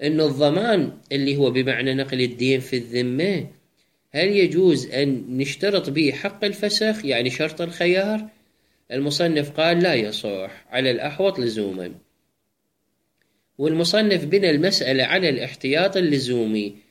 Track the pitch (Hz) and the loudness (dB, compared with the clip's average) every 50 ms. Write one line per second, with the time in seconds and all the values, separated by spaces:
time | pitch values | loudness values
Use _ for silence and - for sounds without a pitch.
0 | 139 147 160 156 156 147 135 131 147 147 147 180 214 240 220 190 143 - - - | -4 -2 2 2 2 2 2 4 2 2 4 2 2 2 2 2 2 0 -4 -10
1 | - _ 135 139 139 139 139 143 143 127 123 131 131 131 127 113 123 135 131 135 | -12 _ -4 -2 0 0 2 2 2 2 2 2 0 0 0 0 0 -2 0 -2
2 | 139 135 - 127 127 120 123 117 123 131 135 135 131 131 - 127 117 113 117 123 | -2 -4 -2 -2 0 -2 0 -2 0 0 0 0 -2 -4 -6 -6 -6 -4 -4 -2
3 | 123 123 123 131 165 196 202 165 - - - _ _ _ _ _ _ _ _ _ | -2 -2 0 0 0 0 0 -2 -4 -8 -14 _ _ _ _ _ _ _ _ _
4 | _ _ _ 139 170 196 208 202 185 160 143 165 190 185 156 127 123 - - 127 | _ _ _ -2 0 2 4 4 2 4 4 4 4 4 4 4 0 -4 -2 -2
5 | 143 143 135 120 - - 127 131 135 143 143 - - 202 202 190 - - 139 151 | 0 0 0 -2 -4 -6 -4 -4 -4 -4 -4 -4 -2 0 0 0 -2 -2 -2 0
6 | 160 143 127 - - 202 196 - - 202 190 - - 208 208 - 220 220 214 214 | 2 0 0 -2 -6 -8 -6 -4 -4 -4 -4 -2 -4 -2 0 0 0 0 -2 -2
7 | - 139 131 117 123 165 127 - 151 156 156 - 175 170 170 - 180 175 180 185 | -2 -2 -2 0 0 -2 -2 -2 -4 -4 -4 -6 -8 -8 -4 -2 0 2 2 2
8 | 196 202 214 214 214 214 - _ _ _ _ _ _ _ _ _ _ _ - 131 | 2 0 -2 -4 -6 -8 -16 _ _ _ _ _ _ _ _ _ _ _ -6 -4
9 | 143 147 143 - 175 170 165 151 143 143 - - 156 165 175 170 175 185 160 123 | -2 -2 0 0 0 2 2 0 -2 -2 -2 0 2 2 4 4 4 4 2 2
10 | 110 104 107 - - 110 101 95 95 98 - - - _ - 127 131 131 123 117 | 0 -2 -4 -6 -6 -6 -6 -6 -8 -10 -14 -18 -20 _ -4 -2 0 0 0 0
11 | - 147 147 - 190 196 185 - 123 117 110 110 104 98 95 92 90 87 - - | -2 -6 -4 0 0 0 0 0 -2 -2 -2 -2 -4 -4 -4 -6 -10 -12 -12 -16
12 | _ _ _ _ _ _ _ _ _ _ _ _ _ _ _ _ _ _ _ _ | _ _ _ _ _ _ _ _ _ _ _ _ _ _ _ _ _ _ _ _
13 | _ _ _ _ _ _ _ _ _ _ _ _ 139 156 156 160 170 165 - 208 | _ _ _ _ _ _ _ _ _ _ _ _ -2 0 0 0 0 2 2 2
14 | 220 214 196 170 147 147 165 202 196 175 156 143 160 190 196 - 139 127 135 131 | 4 4 2 0 0 2 2 2 4 4 2 4 2 2 2 0 0 0 0 2
15 | 131 113 151 190 190 165 135 120 113 131 - - - 131 139 156 180 196 190 196 | 2 2 2 2 2 2 0 0 -4 -8 -10 -8 -4 -2 0 2 2 2 0 0
16 | 185 160 147 139 123 120 123 120 113 110 110 107 104 101 101 - _ _ | 2 2 2 0 0 0 0 0 0 0 0 -2 -2 -4 -8 -12 _ _